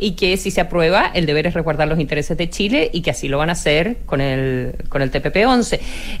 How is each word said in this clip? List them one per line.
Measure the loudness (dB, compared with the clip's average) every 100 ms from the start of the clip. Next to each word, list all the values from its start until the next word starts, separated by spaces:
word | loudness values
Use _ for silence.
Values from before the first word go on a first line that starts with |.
y | -2
que | 0 0 0
si | 0
se | 0
aprueba, | 0 2 4 4 2
el | 0 2
deber | 2 2
es |
resguardar | 0 0 0 2
los | 0
intereses | 0 -2 -2 -2
de | -2
Chile | -2 0 2 0
y | -2
que | -2
así | -4 -2
lo | 0
van | 0
a |
hacer | 0 2 2 2 -2 -4
con | -2
el, | 0 0 0 -2 -4 -4 -2
con | -2
el | 0
T | -2
P | 0
P | 2 4
once. | 4 2 -2 -4 -6 -6 -2